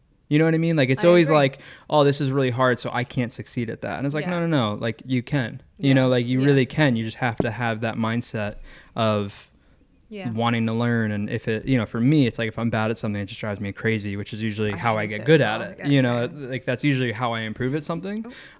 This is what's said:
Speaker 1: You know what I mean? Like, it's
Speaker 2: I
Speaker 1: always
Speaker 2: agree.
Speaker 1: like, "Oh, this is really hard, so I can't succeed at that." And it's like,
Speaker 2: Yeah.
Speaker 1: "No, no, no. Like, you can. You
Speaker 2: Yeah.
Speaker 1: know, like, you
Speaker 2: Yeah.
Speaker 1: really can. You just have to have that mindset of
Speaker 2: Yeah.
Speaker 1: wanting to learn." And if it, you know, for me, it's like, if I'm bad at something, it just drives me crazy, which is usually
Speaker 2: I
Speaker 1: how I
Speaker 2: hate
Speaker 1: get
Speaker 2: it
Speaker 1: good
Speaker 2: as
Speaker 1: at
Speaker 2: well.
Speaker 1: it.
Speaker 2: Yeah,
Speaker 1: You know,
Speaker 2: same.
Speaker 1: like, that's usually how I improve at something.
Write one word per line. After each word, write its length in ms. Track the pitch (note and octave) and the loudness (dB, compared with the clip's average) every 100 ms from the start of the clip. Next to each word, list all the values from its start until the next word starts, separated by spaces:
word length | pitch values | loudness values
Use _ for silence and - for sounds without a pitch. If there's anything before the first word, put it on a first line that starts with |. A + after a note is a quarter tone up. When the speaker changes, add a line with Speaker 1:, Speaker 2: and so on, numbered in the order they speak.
| _ _ - | _ _ 0
Speaker 1:
You 80 | D3 | 2
know 80 | D#3+ | 4
what 80 | |
I 60 | D#3+ | 2
mean? 160 | E3 D#3+ | 2 2
Like, 140 | C3 | 2
it's 140 | C3 | 4
Speaker 2:
I 40 | E3+ | 6
Speaker 1:
always 200 | F3 D#3 | 6 6
Speaker 2:
agree. 60 | D3+ | 4
Speaker 1:
like, 220 | C3+ - - - - | 4 0 -18 -18 0
"Oh, 140 | D3+ | 4
this 180 | C#3+ C#3+ | 4 2
is 80 | C3+ | 0
really 220 | C#3 C3 | 0 0
hard, 280 | A#2+ B2+ A#2+ | 2 2 2
so 100 | A#2+ | -2
I 100 | B2 | -4
can't 300 | B2 C3 A#2 | -4 -4 -4
succeed 360 | - - B2+ A2+ | -6 -10 -6 -6
at 100 | A2+ | -6
that." 160 | A2+ F2+ | -6 -4
And 80 | C#3+ | -4
it's 80 | |
like, 120 | D3+ F3 | -4 -4
Speaker 2:
Yeah. 60 | F3 | -2
Speaker 1:
"No, 0 | |
no, 60 | E3+ D3+ G#2+ G#2+ | 0 2 0 -2
no. 20 | |
Like, 220 | A#2 - B2+ | -4 -6 -4
you 180 | B2+ | -4
can. 380 | - C#3+ A2+ B2+ - - | -2 -2 -2 -8 -18 -2
You 100 | C#3 | 2
Speaker 2:
Yeah. 40 | C3+ | 4
Speaker 1:
know, 120 | B2+ | 4
like, 160 | B2 A#2+ | 2 2
you 120 | B2+ | 2
Speaker 2:
Yeah. 40 | C#3 | 4
Speaker 1:
really 200 | C#3 B2+ | 4 4
can. 280 | - D3 A2+ | 2 2 2
You 80 | |
just 140 | A2 - | -2 -4
have 200 | B2+ A2+ | -4 -2
to 120 | A#2 | -6
have 300 | A2 A#2 A2 | -4 -4 -4
that 140 | A2+ A#2 | -4 -2
mindset 600 | A2+ A#2 - A2+ G#2 - - - - A#2 | -2 -2 -4 -6 -8 -10 -18 -20 -12 -2
of 540 | A2 G#2+ G2+ - - _ _ _ _ _ - | 0 0 -2 -10 -20 _ _ _ _ _ -18
Speaker 2:
Yeah. 220 | G#3+ C#3+ | -12 -6
Speaker 1:
wanting 360 | A2 A#2 A#2 A2+ | -2 0 2 0
to 60 | |
learn." 380 | A2+ A#2+ A#2 G#2+ | 0 0 0 0
And 180 | G#2 G#2 | -2 -4
if 180 | A2 - | -6 -4
it, 180 | A2 - | -4 0
you 120 | B2+ | 0
know, 80 | G#2 | 0
for 140 | A#2 | 2
me, 280 | B2 D#3 A#2+ | 4 4 4
it's 100 | - | 0
like, 100 | A2 | -6
if 100 | A#2 | -4
I'm 100 | A#2 | -2
bad 220 | A2 A2 | 0 -2
at 60 | A2+ | -2
something, 240 | A2 G#2 | -4 -6
it 40 | G2 | -6
just 140 | A2 | -8
drives 180 | A2 G2+ | -8 -6
me 120 | G2+ | -8
crazy, 440 | - A2+ A2 G2+ G2+ | -4 -2 -2 -4 -8
which 160 | G2 | -8
is 80 | G#2+ | -6
usually 320 | A2 G#2 G#2+ | -4 -2 -4
Speaker 2:
I 40 | F#2 | -2
Speaker 1:
how 200 | A#2 A2 | 0 0
I 60 | |
Speaker 2:
hate 40 | G#2 | -2
Speaker 1:
get 120 | G#2 | -2
Speaker 2:
it 40 | B2 | 4
Speaker 1:
good 160 | D#3 | 4
Speaker 2:
as 60 | A2 | 4
Speaker 1:
at 120 | A2+ | -2
Speaker 2:
well. 100 | G#2 | -6
Speaker 1:
it. 60 | - | -6
Speaker 2:
Yeah, 80 | D3 | 2
Speaker 1:
You 140 | C#3 | 4
know, 240 | B2 A#2+ B2 | 4 0 -2
Speaker 2:
same. 220 | D3 B2+ | -6 -10
Speaker 1:
like, 160 | B2+ - | -8 -4
that's 180 | B2 | -2
usually 280 | D3 C3 B2 | 0 0 -2
how 220 | A2 B2 | -2 -4
I 80 | A2+ | -4
improve 340 | A2 A2 B2+ D#3 | -4 -4 -2 -4
at 80 | |
something. 420 | D3+ E3+ F#3+ G#3+ A#3 - - | -4 -8 -6 -8 -10 -14 -20